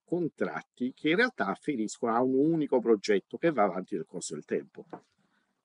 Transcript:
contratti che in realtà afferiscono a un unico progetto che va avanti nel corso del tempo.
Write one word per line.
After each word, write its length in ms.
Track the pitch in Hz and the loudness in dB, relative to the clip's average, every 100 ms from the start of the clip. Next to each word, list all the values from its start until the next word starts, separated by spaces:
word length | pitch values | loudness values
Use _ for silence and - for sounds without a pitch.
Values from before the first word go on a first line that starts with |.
| - | -4
contratti 880 | 175 160 - 95 82 - - 127 | -2 -2 -4 -6 -6 -10 -6 -6
che 160 | - 151 | -2 0
in 60 | 175 | 2
realtà 320 | 247 - 95 | 0 0 -4
afferiscono 680 | - - 131 104 - 120 | -4 -4 -4 -6 -4 -2
a 80 | 113 | 0
un 140 | 131 131 | 2 2
unico 440 | 151 165 143 127 | 2 2 2 2
progetto 580 | 113 107 - 98 - 120 | 4 4 4 0 0 -2
che 140 | 170 | 0
va 120 | 135 | 2
avanti 320 | 101 92 92 82 | 2 0 -6 -6
nel 100 | 80 | -8
corso 300 | 90 - 78 | -10 -10 -10
del 100 | - | -4
tempo. 400 | 87 69 - - - _ _ _ _ _ _ | -4 -4 -16 -16 -16 _ _ _ _ _ _